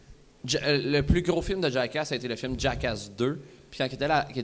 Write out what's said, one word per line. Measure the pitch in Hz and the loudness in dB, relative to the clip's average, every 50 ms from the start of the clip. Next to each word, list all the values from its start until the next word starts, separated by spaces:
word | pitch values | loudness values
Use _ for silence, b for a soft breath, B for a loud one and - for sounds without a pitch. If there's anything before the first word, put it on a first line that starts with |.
| B B B B - - - - - | B B B B -20 -20 -20 -10 -4
Ja-, | 123 123 - - | -2 -2 0 2
euh, | 143 147 135 95 | 2 2 2 2
le | 135 147 143 139 | 2 2 2 4
plus | 143 170 180 | 4 4 4
gros | 175 180 165 165 | 4 2 2 0
film | 165 208 196 190 | 0 -2 -2 0
de | 175 143 | 0 0
Jackass | 123 131 127 113 - 151 156 - | 2 2 0 0 -2 -4 -4 -4
a | 139 | -4
été | 120 120 | -4 -4
le | 120 113 | -4 -6
film | - - 131 127 113 | -4 -4 -4 -2 0
Jackass | - 135 120 - - 120 110 98 - - - | 0 0 0 0 -2 -4 -4 -4 -8 -6 -2
deux. | - 120 135 156 - B B B B B B | 0 0 0 0 -2 B B B B B B
Puis | - - | -4 -4
quand | 131 | -2
il | 127 127 | -2 -2
était | - 139 | -2 0
là, | 151 156 143 - - | 2 2 2 2 0
qu'il | 117 127 | -4 -4